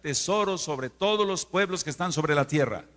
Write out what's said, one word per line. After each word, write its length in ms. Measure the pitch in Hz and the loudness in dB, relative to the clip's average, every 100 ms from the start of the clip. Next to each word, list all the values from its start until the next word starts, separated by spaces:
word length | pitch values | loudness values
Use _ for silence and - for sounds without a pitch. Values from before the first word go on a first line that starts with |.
tesoro 560 | 151 135 - 208 202 180 | -6 -4 0 0 0 -2
sobre 320 | - 139 127 | -4 -4 -6
todos 380 | - 196 214 202 | -2 0 2 0
los 180 | 185 - | -2 -2
pueblos 380 | 185 202 180 | 0 0 -2
que 60 | 151 | -6
están 240 | 135 180 | -4 -2
sobre 200 | 156 151 | 0 2
la 140 | 147 139 | 2 2
tierra". 380 | 151 127 92 - | 2 0 -2 -10